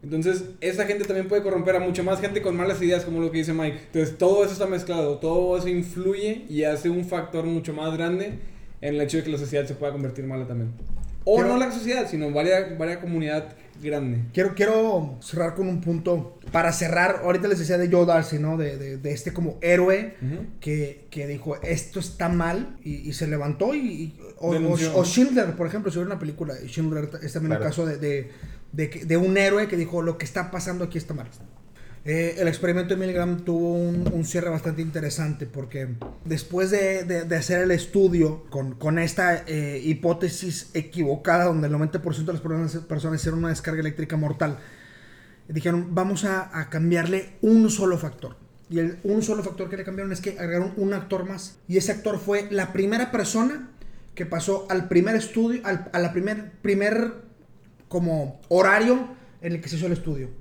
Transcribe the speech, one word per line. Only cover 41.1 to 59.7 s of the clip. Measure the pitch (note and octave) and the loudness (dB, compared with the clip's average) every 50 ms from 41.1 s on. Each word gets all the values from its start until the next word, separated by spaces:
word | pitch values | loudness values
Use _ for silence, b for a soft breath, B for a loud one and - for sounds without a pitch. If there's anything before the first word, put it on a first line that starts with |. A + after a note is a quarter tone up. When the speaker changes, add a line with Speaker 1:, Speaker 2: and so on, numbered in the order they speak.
| C#3+ D3+ - F3+ E3 F3 F3 | 0 0 2 2 4 4 4
Speaker 2:
donde | F3+ D#3+ D#3+ D3+ | 4 2 2 2
el | D3 D3+ | 0 2
noventa | D3 D#3 D#3 - F3+ | 2 0 0 0 -2
por | - F3 D3 | -4 -2 -4
ciento | B2 D#3 E3+ E3+ | -2 -2 -4 -4
de | D#3 | -4
las | - | -4
personas, | E3 D#3+ D#3+ E3 D#3 - E3 D#3+ | -2 -2 -2 -2 -2 -4 -6 -6
personas | - D#3 D3 D3+ D#3+ D#3+ D3+ | -6 -6 -4 -2 -2 -2 -2
hicieron | - D#3+ D#3+ E3 | -2 -2 -2 0
una | E3 E3 | 0 0
descarga | D#3 - - E3 D#3+ D#3+ | -2 -2 -2 -4 -2 -2
eléctrica | D#3 D#3 D3+ - D#3 D3+ D#3+ | -2 -2 -4 -4 -6 -2 -2
mortal, | D#3 D3+ D3 C#3+ - D#3 D3 C#3+ B B B B B B B B B B B B B B B B B B - | -2 0 0 0 0 -2 -2 -2 B B B B B B B B B B B B B B B B B B -6
dijeron, | D3+ D#3 D3+ F3 E3+ F3 F3 F3 E3+ | -6 -2 0 2 2 2 0 0 0
"Vamos | F#3 F#3 G3 G3+ E3 G#3 | 0 0 0 0 0 0
a, | G3+ F#3+ F#3+ F#3 - - D#3+ | 0 0 -2 -4 -4 -6 -8
a | D3+ - | -6 -4
cambiarle | - D#3+ D#3+ E3+ F3 E3+ E3 E3+ F#3+ F#3+ F#3 - - - - | -2 2 4 4 4 4 2 2 0 -2 -2 -6 -6 0 4
un | G#3+ A3+ A3+ A3 G#3+ | 8 8 8 8 6
solo | G#3+ - G3 F#3 F3+ E3 | 4 2 2 2 2 2
factor". | - D3+ - - - - - - - - - - - - | -2 -6 -8 -10 -14 -14 -14 -16 -20 -20 -20 -20 -14 -4
Y | E3 E3 | -2 0
el | E3 E3+ F3 - - | 0 0 -2 -4 -2
un | G3+ G#3 A3 A3 | 0 2 2 2
solo | A3+ G#3+ G#3+ F3+ | 0 -2 -2 -2
factor | F#3+ F3 F3+ F#3+ E3+ | -6 -6 -8 -8 -8
que | G3 | -8
le | F#3+ F#3 | -10 -8
cambiaron | F#3 F#3 F#3+ G3 G3 F#3 | -8 -8 -6 -6 -6 -6
es | F3+ | -6
que | - G3+ G3 - | -6 -8 -8 -6
agregaron | F3 E3+ E3+ F3 F#3 G3 F#3+ | -4 -2 0 0 0 -2 -2
un | G#3+ G3 G3 G3+ | -2 0 0 0
actor | F#3 - - G3 F#3 F3+ F#3 | -2 -2 -2 -4 -4 -2 -4
más. | F#3+ F#3+ - - - - - - | -8 -10 -10 -14 -16 -20 -8 2
Y | F3 F#3+ | 2 4
ese | F#3 - G#3 | 4 4 -2
actor | - - G#3+ G3+ F3+ | 0 0 -2 -2 -2
fue | - G3+ G3+ G#3 G#3 G#3 | 0 0 0 0 0 0
la | G3+ G3 F#3 - - | -2 -2 -2 0 0
primera | F#3+ F#3+ G3 A3 A#3 B3 A#3+ | 0 2 2 2 0 0 0
persona | - A3+ G3 - - A3 A3+ C4 D4 D4+ - - - B B B B B B B B | 0 -2 -2 0 2 2 2 2 0 -4 -10 -14 -16 B B B B B B B B
que | - F3+ | -8 -6
pasó | E3 E3+ E3 - - G3 G3 - - | -4 -4 -4 0 0 0 -2 0 0
al | F#3+ F#3 F3 - | 0 0 0 4
primer | F#3 F3 F3+ G#3+ A3+ | 6 6 6 6 2
estudio, | A3 A3 - - A3+ A3+ A#3 A#3+ A#3+ A3+ | 2 0 0 0 2 2 2 2 0 0
al, | G3+ F#3+ E3 - - - | -2 -2 -2 -4 -2 0
a | F3 | 0
la | F3 E3+ F3 | 0 2 0
primer, | F3+ F#3 G#3 G#3+ G#3 G#3 - - - - | 0 0 0 -2 -4 -8 -12 -16 -6 0
primer | G3+ G3+ G3 G3+ G#3 A3 A3+ A#3 A#3 - - - - - _ - - - - - - - _ - - | 2 2 4 4 4 4 2 0 0 -4 -8 -16 -20 -20 _ -20 -20 -20 -20 -20 -20 -20 _ -16 -4
como | - F3+ F3 E3+ E3 D#3 C#3+ C3+ C3 - - - | -2 0 2 2 2 0 0 -4 -6 -12 -2 2
horario | F3 F3+ F#3+ F#3+ G3 G#3+ A3+ A#3+ B3 C4 B3+ - B B B B B B E3+ | 6 6 8 8 6 6 6 6 4 4 2 -4 B B B B B B -6
en | E3+ E3+ | -6 -6
el | D#3+ | -6
que | E3 | -6
se | C3+ | -6